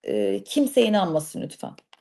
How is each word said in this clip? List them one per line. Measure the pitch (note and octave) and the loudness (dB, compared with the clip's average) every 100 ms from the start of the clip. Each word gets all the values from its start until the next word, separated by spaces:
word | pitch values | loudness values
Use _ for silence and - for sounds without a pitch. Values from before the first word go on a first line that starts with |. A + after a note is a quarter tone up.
E, | - G#2+ G2+ G3 | -2 -2 0 -2
kimse | G3 D4 C#4 - | -2 0 2 4
inanmasın | A3 G#3 F3 D#3 D3+ - | 4 2 2 0 -4 -10
lütfen. | D#3+ - - C#3 _ - | -10 -10 -14 -14 _ -20